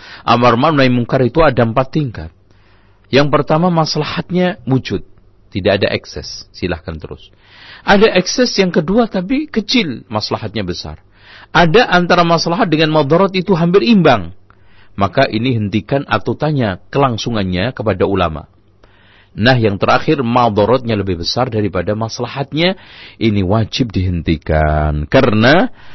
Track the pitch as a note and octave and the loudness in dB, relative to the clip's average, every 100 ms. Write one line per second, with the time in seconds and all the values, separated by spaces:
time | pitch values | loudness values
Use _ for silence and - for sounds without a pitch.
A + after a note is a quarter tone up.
0 | - - - A#2+ B2 A#2 D3+ D3 C3 B2 | -20 -6 0 2 4 4 2 2 2 2
1 | A#2 C3 B2 - D#3 B2 A#2 A#2+ C3 D#3+ | 0 0 0 2 2 2 0 0 -2 -2
2 | C#3 - D#2+ _ _ _ _ _ _ _ | -4 -6 -14 _ _ _ _ _ _ _
3 | _ B2+ D3 D3 - D#3 F3+ E3 D#3 D#3 | _ 0 2 0 0 0 2 0 0 -2
4 | D3 - - F3 F3+ - - C3 - G2 | -6 -8 -4 -2 -2 -2 -2 -2 -2 -8
5 | - - _ _ _ G2+ F#2+ G2 A2 G#2+ | -8 -20 _ _ _ -2 0 2 0 -2
6 | - - - - - - F2+ E2 - E2 | -6 -14 -14 -16 -20 -8 -6 -6 -8 -12
7 | - - - _ _ - - - - G3+ | -12 -16 -20 _ _ -20 -20 -6 0 4
8 | G#3+ F#3 F3+ - B3 - F#3 F3 D#3+ A3 | 4 2 0 0 0 0 0 0 0 0
9 | A#3 G3 F3+ C4 D4+ A3+ G#3 B3 E3+ A#2+ | 0 -2 -4 -4 -4 -6 -2 -2 -2 -6
10 | - G#2+ - A2 G#2+ G#2+ F2+ F2 D#2+ D#2 | -6 -6 -4 -6 -6 -6 -6 -8 -10 -14
11 | _ _ - - - D#3 E3+ G3+ B3 F3 | _ _ -20 -20 -4 2 4 4 4 2
12 | F3 F3 E3+ E3 E3 E3+ D#3 D3+ D#3 D#3 | 2 2 2 0 0 -2 0 0 2 2
13 | C#3 E3+ G3 F#3+ F3 E3+ E3+ G3 A#3 G#3+ | 2 2 2 0 0 0 2 2 4 4
14 | E3 G#2 E2+ - _ - - - - - | 4 2 -2 -14 _ -20 -20 -20 -14 -4
15 | G2 - C3+ A2 B2+ A2+ G#2 G#2 - C#3 | -2 0 0 0 -2 -2 -2 -2 -2 -4
16 | C#3 G#2+ - A2+ D3+ C#3+ A2+ G#2 - C3+ | -2 -4 -4 -4 -2 0 -2 -4 -4 0
17 | C#3 A2+ B2 A2+ F#2+ F2+ A2+ - G#2+ F#2 | 0 0 -4 -2 -2 -2 -2 -4 -2 0
18 | F#2+ G2 E2+ D2+ - _ _ _ - _ | 0 2 0 -4 -12 _ _ _ -20 _
19 | _ _ _ - A#2 B2+ A2 G2 G#2 A#2+ | _ _ _ -2 2 2 2 0 0 0
20 | - D3+ A#2 B2 A#2+ G2+ G#2 C3 A#2 G#2 | 0 -2 0 2 2 2 2 2 0 -4
21 | F#2+ E2 E2 B2+ B2 A2 G#2 F#2 F2 G#2+ | -2 -4 -4 -4 -2 -2 -2 -2 -4 -4
22 | A2+ - A#2+ C#3+ C#3 C#3+ F3 - - - | -6 -8 -8 -8 -6 -2 -2 -2 -10 -20
23 | - - A2+ G2+ F2+ A2 A2 - A#2+ G2 | -20 -4 0 0 0 0 -2 -2 -4 -2
24 | F2+ F2 E2 D#2 - D#2 D2+ D2+ D2+ D2+ | -2 -2 -2 -2 0 0 2 0 0 -2
25 | D2 C3 B2+ G#2+ A#2+ E3 B3 - - | 0 2 4 4 4 4 2 -4 -18